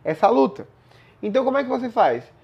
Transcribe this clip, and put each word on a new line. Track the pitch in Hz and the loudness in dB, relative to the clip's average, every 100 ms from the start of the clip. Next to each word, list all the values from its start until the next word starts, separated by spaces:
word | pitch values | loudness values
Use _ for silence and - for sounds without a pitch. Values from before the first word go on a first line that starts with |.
essa | - 160 202 | -6 0 2
luta. | 254 254 - - _ _ _ _ _ | 4 0 -2 -18 _ _ _ _ _
Então | 208 233 | -4 0
como | 262 269 | 0 -2
é | |
que | 254 | -2
você | 262 247 | -4 -4
faz? | 226 160 120 - _ | 2 2 2 -6 _